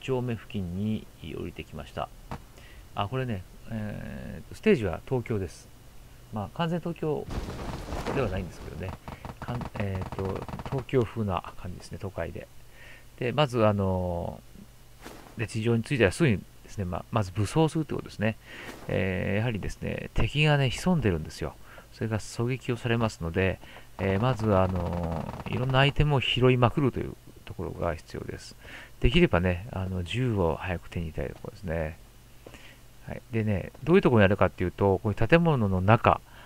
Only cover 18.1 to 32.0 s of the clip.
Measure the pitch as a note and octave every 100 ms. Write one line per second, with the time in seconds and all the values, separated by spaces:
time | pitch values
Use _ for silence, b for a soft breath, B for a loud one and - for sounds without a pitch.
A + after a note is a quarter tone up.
18.1 | - G#2+ - B B B B B F#2+ F#2+
19.1 | F#2 F2+ G2+ A#2+ G#2+ - - E2+ D#2+ -
20.1 | - A2+ C#3+ D3+ C#3+ C3 - F3+ F3 G#2+
21.1 | E2 D#2 - D2 - B B B - A2
22.1 | G#2+ - - A#2+ C3 - A#2+ A#2 A#2 A2+
23.1 | - E2 F2+ F#2+ - B B B - G2
24.1 | G2 B2+ A2+ A2 F#2+ F#2+ F#2 F2 F2 E2+
25.1 | E2 - - - G#2+ B2+ C3 C#3 - D3+
26.1 | C3+ - - B2+ B2+ A#2+ - C3 - -
27.1 | - - - - - E2+ E2+ F2 E2 -
28.1 | - - - - - B B B B -
29.1 | E3+ F3 E2+ F2+ F2 A#2 F#2+ F#2 F#2 E2+
30.1 | A#2 B2+ G2+ E2+ C2+ F2+ E2+ - F2 E2
31.1 | - C2+ - - - E2 E2 D#2 D#2+